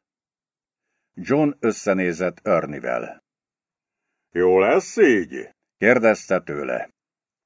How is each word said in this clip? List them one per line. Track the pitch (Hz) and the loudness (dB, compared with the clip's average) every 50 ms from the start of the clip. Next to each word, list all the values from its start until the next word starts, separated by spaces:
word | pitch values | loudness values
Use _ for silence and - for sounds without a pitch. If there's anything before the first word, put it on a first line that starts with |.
| _ _ _ _ _ _ _ _ _ _ _ _ _ _ _ _ _ _ _ _ _ _ _ | _ _ _ _ _ _ _ _ _ _ _ _ _ _ _ _ _ _ _ _ _ _ _
John | 87 87 - 131 147 156 147 143 - | -14 -6 -2 0 0 2 0 -2 -2
összenézett | - 113 101 - - 104 95 95 92 90 82 80 92 87 85 - - | -2 -2 -2 -2 -2 -2 0 0 0 -2 -2 -2 -4 -4 -6 -6 -2
Ernie-vel. | 107 92 82 78 73 73 69 60 60 60 60 58 - - - _ _ _ _ _ _ _ _ _ _ _ _ _ _ _ _ _ _ _ _ _ _ | 0 0 0 0 -4 -8 -10 -8 -6 -6 -6 -6 -10 -14 -20 _ _ _ _ _ _ _ _ _ _ _ _ _ _ _ _ _ _ _ _ _ _
„Jó | - 85 90 90 92 92 | -4 0 2 4 4 4
lesz | 95 110 147 185 180 - - | 4 4 2 0 0 -2 0
így?” | 233 208 147 117 98 85 73 64 65 52 - - _ _ _ _ _ | 2 4 4 4 2 0 -4 -10 -14 -14 -16 -20 _ _ _ _ _
kérdezte | 95 110 123 123 113 113 104 - - - 95 87 | 2 2 4 4 4 2 2 0 -2 -4 -4 -4
tőle. | - - 73 73 69 64 62 57 - - _ _ _ _ _ _ _ _ _ _ _ | -2 -6 -8 -8 -6 -6 -6 -8 -8 -12 _ _ _ _ _ _ _ _ _ _ _